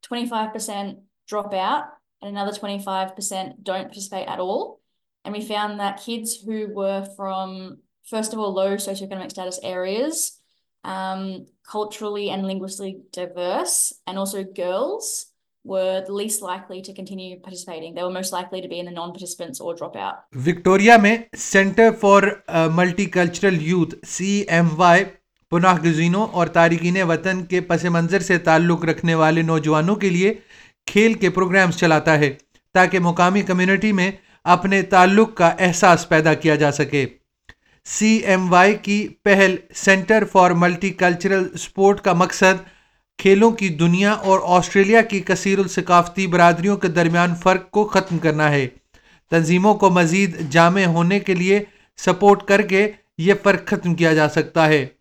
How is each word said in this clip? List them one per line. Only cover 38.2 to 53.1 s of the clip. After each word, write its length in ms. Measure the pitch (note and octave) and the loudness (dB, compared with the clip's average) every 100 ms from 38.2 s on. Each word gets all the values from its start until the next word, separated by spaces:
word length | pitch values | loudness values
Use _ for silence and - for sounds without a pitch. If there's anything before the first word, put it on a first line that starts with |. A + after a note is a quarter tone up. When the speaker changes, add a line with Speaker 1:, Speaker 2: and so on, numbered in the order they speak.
| G3+ | 2
Speaker 2:
ایم 200 | F#3 F#3 | 0 4
وائی 220 | F3 F#3+ G#3 | 4 4 2
کی 140 | G3+ G#3 G#3+ - | -2 -4 -4 -4
پہل 320 | G#3 G3 F#3+ F3+ - - | 2 4 4 2 -8 -4
Centre 440 | - F#3+ F3 A3 G3+ | 0 2 4 2 4
for 160 | F#3+ F3+ F3 | 4 4 4
Multicultural 840 | F3 F3 G3 F3+ F3+ F3 G3 F#3+ F#3 E3 | 2 0 -4 0 0 0 -2 -2 -2 -8
Sport 400 | - - G3 G3+ | -12 2 2 2
کا 80 | G3+ F3 | 0 0
مقصد 400 | F3+ - F#3+ F#3+ - _ _ _ _ - | 0 4 2 2 -6 _ _ _ _ -2
کھیلوں 280 | F#3+ G3 A3+ A3 | 4 6 4 2
کی 80 | F#3+ D3+ | -4 0
دنیا 340 | E3+ F3+ G3+ | 2 2 2
اور 280 | G#3 F#3+ F#3 E3+ F3+ | 0 2 0 4 2
آسٹریلیا 440 | E3+ G3 G3 A3+ A3 | 2 2 4 4 4
کی 80 | G3 F3 | -4 -2
کثیر 320 | F#3 G3 G3 | -2 0 0
الثقافتی 680 | F#3+ F#3 F3+ F3 F3 - F#3+ F3 | -2 -4 4 4 4 -2 -2 4
برادریوں 400 | E3+ E3+ F#3 G3+ | 4 4 -2 0
کے 120 | F#3+ E3 | 0 0
درمیان 340 | E3 F3 F3 E3+ | 2 2 0 0
فرق 280 | F#3 F#3 - | 0 0 0
کو 160 | G3+ G#3 | -2 0
ختم 240 | G3 F#3 E3+ D#3 | 0 -2 -4 -2
کرنا 240 | D3+ D3+ | 0 0
ہے۔ 160 | C#3+ B2+ _ _ _ _ _ _ | 0 -4 _ _ _ _ _ _
تنظیموں 420 | E3 D#3+ F3+ G3+ | -2 2 2 2
کو 160 | G#3 G3 F3+ | 4 4 4
مزید 400 | E3 F#3 G3 E3 D#3 | 2 2 0 -4 -2
جامع 320 | D#3 E3+ F#3+ F#3 E3 | 4 4 4 0 2
ہونے 220 | E3+ G3+ | 0 0
کے 140 | G3+ | -2
لیے 300 | F3+ F3+ G3+ G3+ _ _ - - | -2 2 0 0 _ _ -6 -2
سپورٹ 400 | F#3 G3+ G3+ - | 2 4 4 4
کر 140 | G3+ G#3 | 0 2
کے 140 | F#3+ G#3 G#3 _ | 0 0 -4 _